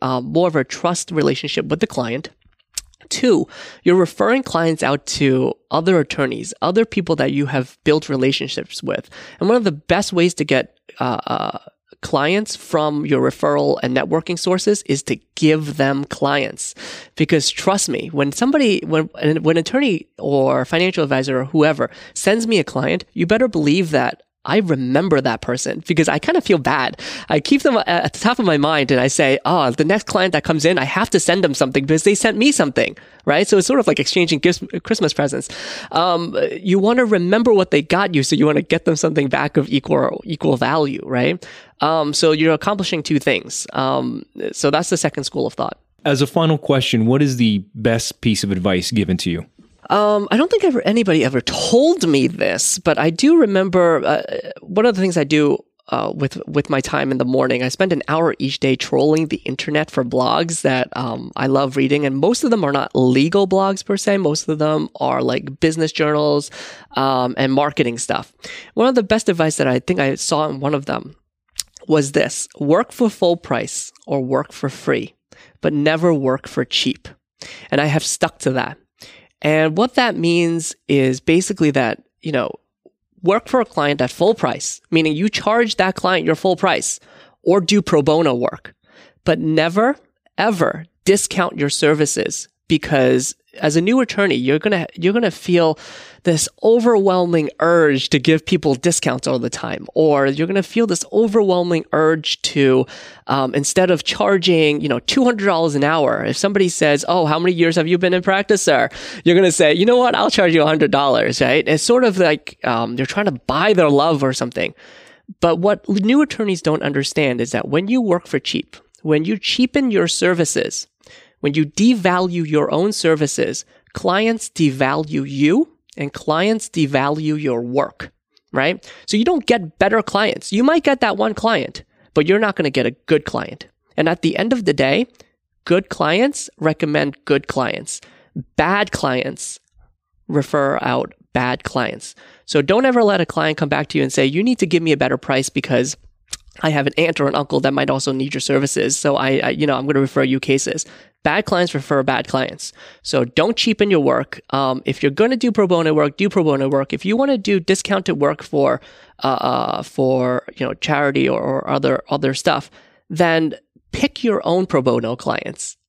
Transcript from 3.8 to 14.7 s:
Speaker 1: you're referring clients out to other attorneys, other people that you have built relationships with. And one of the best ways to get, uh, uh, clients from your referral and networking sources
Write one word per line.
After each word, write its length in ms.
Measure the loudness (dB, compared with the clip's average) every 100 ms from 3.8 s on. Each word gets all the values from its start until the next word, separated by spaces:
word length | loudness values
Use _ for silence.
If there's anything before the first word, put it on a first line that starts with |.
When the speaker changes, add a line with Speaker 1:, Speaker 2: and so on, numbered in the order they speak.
Speaker 1:
you're 120 | 2 4
referring 480 | 2 0 0 0
clients 400 | 0 0 0 0
out 220 | 0 -2 -4 0
to 360 | 2 2 0 -4 -6
other 300 | -2 2 2
attorneys, 540 | 0 -2 -4 -4 -12 -6
other 240 | -2 0 0
people 320 | -2 -2 0
that 160 | 0
you 140 | -2 -2
have 300 | -2 -4 -4
built 240 | 0 2 0
relationships 760 | -2 0 -2 -4 -8 -10 -10
with. 280 | -6 -6 -8 -18 -18 -4
And 100 | 0
one 80 | 2
of 80 | 0
the 80 |
best 400 | -2 0 0 0
ways 200 | 0 0 0
to 100 | 0
get, 320 | 0 -2 _ -16 -6
uh, 200 | -4 -4 -4
uh, 320 | -4 -4 -8 -14 -20 _ -18
clients 540 | -4 -2 0 0 -2 -10
from 500 | -4 -2 0 -2 -2
your 160 | 0
referral 560 | 0 0 -2 0 0 0
and 100 | -2
networking 460 | -2 0 -2 -2 -4
sources 440 | -2 0 0